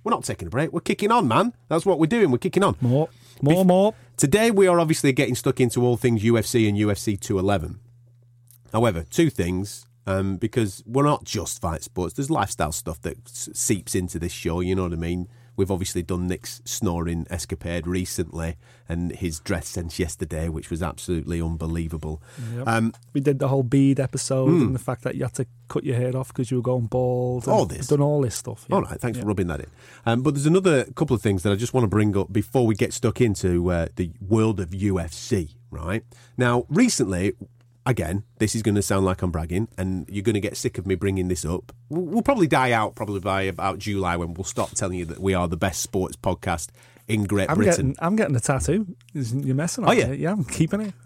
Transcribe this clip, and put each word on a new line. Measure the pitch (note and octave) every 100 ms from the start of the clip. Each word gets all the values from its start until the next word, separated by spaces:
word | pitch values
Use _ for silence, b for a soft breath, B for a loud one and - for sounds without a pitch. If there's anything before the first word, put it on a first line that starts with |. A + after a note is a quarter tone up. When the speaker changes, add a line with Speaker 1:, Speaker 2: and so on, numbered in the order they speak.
Speaker 1:
We're | A3
not | A#3
taking | - G#2 F2
a |
break. | A2+ D#3+
We're | E3
kicking | - - G3+
on, | A#3+ C#3
man. | A#2+ A#3 - _
That's | D#3+ G3
what | D#3+
we're | D#3+
doing. | A#3+ F3+
We're | A#2+
kicking | F#3 F3+
on. | F#3+ -
Speaker 2:
More, | B2 C3 D#3+ B B B
more, | C#3 F3
Speaker 1:
Bef-, | F#3
Speaker 2:
more. | F#3 G3+ b b -
Speaker 1:
Today | C#3+ G3+ A#3
we | G3 F#3
are | E3+
obviously | D#3+ D#3+ C#3
getting | C3 B2+ B2
stuck | - -
into | B2 B2 B2
all | A#2+
things | B2+ A2+
U | A2+ A#2
F | G#2+
C | A#2+ G#2+
and | G#2
U | G#2
F | G2+
C | - G2
two | - G2
eleven. | F#2+ G2 - - - - _ _ _ _ _ - _
However, | A2 A#2 E2 D#2+
two | - E3
things, | - F2 F#2 G2+ - - _ -
um, | F#2+ G2 F#2
because | A2 B2 G#2+ - G#2+
we're | C3
not | D3 D3
just | - G#2+ D#2+ -
Fight | F2 D#2+
Sports. | - - E2+ -
There's | C#3
lifestyle | D#3+ G2 - D2+
stuff | - - D#2
that | F2 - -
s-, | - -
seeps | - - G2+ -
into | G2 F2+ E2+
this | E2+
show, | - E2+ E2+
you | F#2 F#2+
know |
what | F2+
I | E2
mean? | E2 F2+ F2+ b b -
We've | F#2
obviously | F#2 F#2+ F2+
done | E2 F2+ F2+
Nick's | F2+ - - -
snoring | - G2 E2+ E2+ E2 D#2
escapade | F2+ - F2+ F2 E2+ D#2+
recently | F#2 F#2 - E2 E2 E2 D#2+ b b -
and | E2+ F2
his | - F2+ D#2+
dress | - F2 -
sense | G2 E2 -
yesterday, | E2+ - D#2 D#2+ E2
which | D#2 -
was | E2
absolutely | E2 - - E2+ D#2 E2+
unbelievable. | E2 D#2+ D#2+ E2 E2 D#2+ D#2 D#2 B B A2+ A#2+
Speaker 2:
Yep. | A2+
Speaker 1:
Um, | A2+ A2+ - -
Speaker 2:
We | C#3+
did | C#3 C#3
the | C3+
whole | C#3
bead | B2 C#3 C3+ C#3
episode | C3 C3+ - C3+ C3
Speaker 1:
Hmm. | E3+
Speaker 2:
and | A2+ B2+
the |
fact | - B2
that | - -
you |
had | C3 -
to | B2 - -
cut | D3+ C#3+
your | B2
hair | B2+ C3
off | C3
'cause | - A#2+
you | B2+
were |
going | A#2+ B2+ A2+
bald | B2+ B2+ B2 B2 B2 C3
and |
Speaker 1:
All | G#3+ E3
this. | C3 B2+
Speaker 2:
done | D3
all | C#3+ D3
this | B2+ -
stuff, | - A2 -
yeah. | F#3+
Speaker 1:
All |
right, | - -
thanks | B2 A#2+
Speaker 2:
Yeah. |
Speaker 1:
for | G#2
rubbing | G2 F2
that | D2
in. | - B B B A#2
Um, | A#2+
but | C#3 C#3+
there's | D3
another | F3+ F#3+ C3+ A2
couple | - D3+ A#2+
of |
things | A2 F#2+
that | G#2
I | G2+
just | A#2+
wanna | C3 A2
bring | G#2 G#2+ G2
up | F#2
before | G#2 - C3+ A#2
we | G#2
get | -
stuck | - A2+ -
into, | A#2+ G2 F#2 F2 F2
uh, | E2+ E2 -
the | F2 -
world | G2 A2 A2 G#2
of | E2+ F#2+
U | G2+ F#2
F | E2
C, | - - G#2+ D#2+ - -
right? | D2 E2 A2 - b b -
Now, | B2 B2 B2
recently, | D#3 B3 - G2+ F2+ F#2+ - - _ _ _ C3
again, | G2+ E2 G2 - _
this | G#2+ A#2
is |
gonna | G#2+ G2+
sound | G2 G2 F#2+
like | F#2
I'm | F#2
bragging, | E2 E2 F2+ A2+ -
and | F#2+ F#2 -
you're | G2+
gonna | G#2 G#2
get | F#2+ -
sick | - -
of | F#2
me | F#2
bringing | G2 F#2+ F2+
this | F2 D2+
up. | F2 - - -
We'll, | D#3+
we'll | E3+ A3+
probably | A3 C4 D#3+
die | D3 B2+
out | A#2 G#2 -
probably | G#2 G2
by | G2 F#2+
about | F#2+ E2 G2 F#2+
July | G#2+ G2 F2+ E2+
when | E2+
we'll | E2+
stop | F#2 - G2
telling | - G2 F2+
you | E2
that | -
we | F#2+ F#2
are | F2
the | E2
best | G#2+ -
sports | - G2 F#2 -
podcast | G2 F2+ - E2+ - b b b -
in | A2 G2+
Great | G2+ F#2+
Speaker 2:
I'm | F3
Speaker 1:
Britain. | G#3+ E3+ C3
Speaker 2:
getting, | -
I'm | E3 A3
getting | G#3+ B2
a |
tattoo. | - C3+ - F#3 F#3+ - _
You're | D3+ A#2+ C3 C3
messing | C3 E3+ -
up. | F3
Speaker 1:
Are |
you? | A#3 A#2+
Speaker 2:
Yeah, | C#3 D#3
I'm | G#3 C3
keeping | - D#3+ G3+
it. | G#3+ -